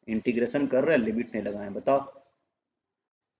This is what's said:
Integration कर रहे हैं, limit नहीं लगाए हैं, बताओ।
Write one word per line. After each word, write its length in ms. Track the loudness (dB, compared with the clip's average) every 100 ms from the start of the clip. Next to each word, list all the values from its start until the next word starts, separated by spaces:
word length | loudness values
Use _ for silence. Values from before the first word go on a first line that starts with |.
| -6
Integration 600 | -2 0 0 0 0 2
कर 160 | 2
रहे 140 | 4 2
हैं, 60 | 2
limit 280 | -2 -4 -4
नहीं 80 |
लगाए 200 | -4 -6
हैं, 100 | -8
बताओ। 500 | -4 0 0 0 -12 _ _ _ _ _ _ _ _ _ _ _